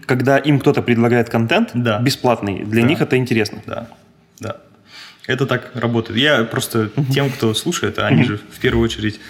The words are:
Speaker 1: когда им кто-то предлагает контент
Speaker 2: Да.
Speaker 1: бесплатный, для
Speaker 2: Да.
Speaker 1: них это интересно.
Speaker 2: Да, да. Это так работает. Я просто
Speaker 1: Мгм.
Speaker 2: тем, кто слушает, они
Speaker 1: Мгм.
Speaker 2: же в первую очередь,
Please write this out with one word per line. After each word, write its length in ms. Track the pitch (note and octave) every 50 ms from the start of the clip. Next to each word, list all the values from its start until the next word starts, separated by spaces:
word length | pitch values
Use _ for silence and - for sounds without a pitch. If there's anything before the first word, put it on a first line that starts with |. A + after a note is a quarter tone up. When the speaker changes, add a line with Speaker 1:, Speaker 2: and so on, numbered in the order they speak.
| -
Speaker 1:
когда 320 | - C3 B2+ A#2+ C3+ C3+ C3
им 200 | - D3+ D3 C3
кто-то 220 | - D3 B2+ B2+
предлагает 480 | - B2 A#2+ A2+ A#2 A#2+ A#2+ A#2+ A2+ -
контент 400 | - A2+ A2+ A2+ E3 G#3+ A#3 - -
Speaker 2:
Да. 240 | B2 A#2+ A#2 G#2 G#2+
Speaker 1:
бесплатный, 640 | A#2+ C3+ - - - C3 A#2 - G2+ G2+ F#2+ - -
для 160 | G#2+ A2 A#2
Speaker 2:
Да. 60 | A#2
Speaker 1:
них 140 | C3 D#3+ -
это 140 | E3+ - C3+
интересно. 460 | B2+ B2+ A#2 A#2+ A2+ G#2 - - G2 -
Speaker 2:
Да, 200 | - - - - - - - _ _ _ _ _ _ _ -
да. 160 | - G#2 - - - _ _ _ _ - - - - - - _ -
Это 180 | - B2+ C3 C#3
так 260 | C3 B2 A#2+ - - -
работает. 420 | A#2+ - A#2+ A#2 A2+ A2 - G2+ A2
Я 240 | C3+ D3+ D3 A#2+ A2+
просто 460 | A2+ - C3 - - - A2+ A2 A2 -
Speaker 1:
Мгм. 100 | - D3+ B2+ C3+
Speaker 2:
тем, 160 | C#3 C#3 C3+
кто 240 | - - A2+ A2 A2
слушает, 460 | - - F3+ F3 - - G2 - A2
они 160 | G#2 G#2 C#3 -
Speaker 1:
Мгм. 40 | B2+
Speaker 2:
же 100 | A2+ G#2
в 220 | G#2 - - - -
первую 240 | - B2+ A#2+ A#2 A#2
очередь, 360 | A2+ - - G#2+ G#2+ G#2 - - -